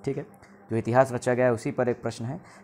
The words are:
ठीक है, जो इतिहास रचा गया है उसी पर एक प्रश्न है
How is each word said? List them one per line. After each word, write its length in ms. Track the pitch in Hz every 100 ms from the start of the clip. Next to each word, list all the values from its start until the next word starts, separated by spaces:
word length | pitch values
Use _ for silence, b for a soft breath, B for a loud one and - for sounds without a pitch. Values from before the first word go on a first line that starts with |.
ठीक 120 | - 139
है, 100 | 156 - B B -
जो 60 | 110
इतिहास 360 | 113 120 131
रचा 220 | 120 -
गया 120 | 123 127
है 60 |
उसी 180 | 117 143
पर 180 | 131 123
एक 140 | 120
प्रश्न 220 | 117 113
है 160 | 113 156 B B